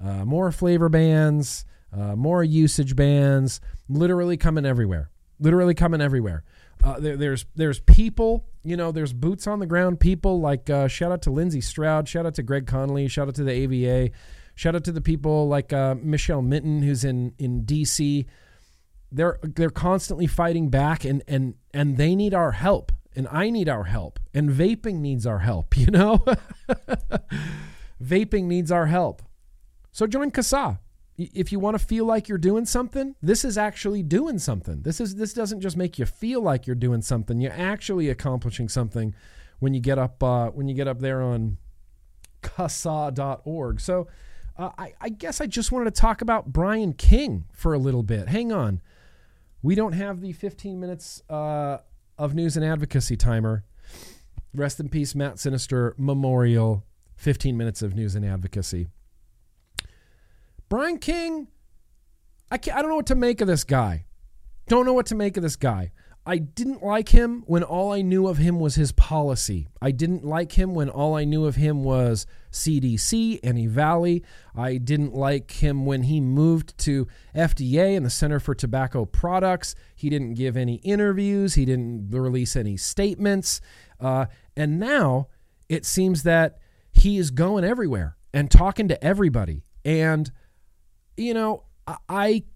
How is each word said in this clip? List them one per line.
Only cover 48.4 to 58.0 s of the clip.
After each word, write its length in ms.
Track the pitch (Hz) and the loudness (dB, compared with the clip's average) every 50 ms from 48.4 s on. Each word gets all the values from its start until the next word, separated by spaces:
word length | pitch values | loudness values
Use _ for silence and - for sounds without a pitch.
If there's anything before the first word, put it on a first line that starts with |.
| 240 233 | -2 -2
on. 300 | 220 185 127 104 95 90 - - _ _ - - - - _ _ _ _ _ _ - - - | -2 -2 -2 -2 -4 -6 -8 -12 _ _ -20 -20 -20 -20 _ _ _ _ _ _ -12 -4 -2
We 100 | 147 190 | 0 2
don't 200 | 208 220 208 160 | 2 0 -2 -2
have 280 | 180 196 202 196 175 | -4 -6 -6 -8 -10
the 120 | 190 190 165 | -10 -12 -12
fifteen 460 | - - 202 - - - 202 185 180 | -10 -10 -10 -10 -10 -12 -12 -10 -10
minutes, 440 | 180 180 180 170 - - - - - - | -10 -10 -10 -12 -14 -18 -20 -20 -14 -10
uh, 500 | 156 151 151 151 151 147 147 143 139 - - _ - - _ _ _ | -8 -6 -6 -4 -4 -4 -4 -4 -6 -8 -12 _ -20 -20 _ _ _
of 180 | - 147 143 143 | -6 -4 -4 -2
News 200 | 165 170 165 143 | -2 -2 -2 0
and 80 | 165 156 | 0 0
Advocacy 500 | 156 160 151 147 - - 135 - - 120 | 0 -2 -2 -2 -2 -2 0 0 0 0
Timer. 480 | 107 - - 117 113 110 110 110 104 101 - - - - - - - - - - - - - - - - - - | 2 2 2 4 2 0 -2 -2 -4 -6 -10 -18 -20 -20 -20 -20 -20 -20 -20 -20 -20 -20 -20 -18 -18 -16 -12 -8
Rest 260 | 139 143 139 - - | -6 -6 -6 -6 -6
in 100 | 151 139 | -8 -4
peace, 260 | - 151 147 - - | -4 -4 -4 -2 -4
Matt 240 | 139 139 - 92 95 | -4 -4 -4 -6 -6
Sinister 560 | - 139 135 127 - - 135 123 120 120 - | -6 -4 -4 -4 -4 -2 -2 0 0 -2 -2
Memorial. 840 | - 135 139 139 139 139 131 127 127 123 120 117 113 113 113 110 101 - - - _ _ - - | -2 -2 -2 0 0 0 2 2 4 4 4 4 4 2 2 0 -2 -4 -8 -18 _ _ -20 -12
Fifteen 420 | - - 147 135 - - 139 123 | -4 -2 -2 0 0 0 -2 -2
minutes 240 | 117 113 117 101 - | -2 -4 -4 -4 -4
of 140 | 110 101 92 | -6 -4 -4
news 180 | 113 | -4